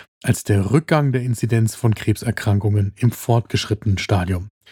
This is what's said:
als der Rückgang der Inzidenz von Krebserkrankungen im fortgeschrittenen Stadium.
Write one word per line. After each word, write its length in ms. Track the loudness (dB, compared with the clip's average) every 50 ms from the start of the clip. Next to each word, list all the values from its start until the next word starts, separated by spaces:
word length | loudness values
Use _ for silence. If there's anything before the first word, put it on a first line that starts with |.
| -20 _ _ _
als 220 | -2 -2 -2 -2 0
der 260 | 0 0 0 2 2
Rückgang 440 | 0 0 0 2 0 2 2 2 0
der 100 | 0 -2
Inzidenz 500 | -2 -2 -2 -2 0 2 2 2 0 0
von 220 | 0 0 0 0
Krebserkrankungen 960 | 0 0 -2 -2 -2 -2 -4 -4 -2 0 0 2 2 2 2 2 2 0 0 -2
im 160 | 0 0 0
fortgeschrittenen 840 | 0 -2 0 2 2 2 2 0 -4 -4 -2 -2 -4 -2 0 -2 -2
Stadium. 520 | 0 0 0 0 0 0 0 -4 -4 -6 -10 _ _ _ _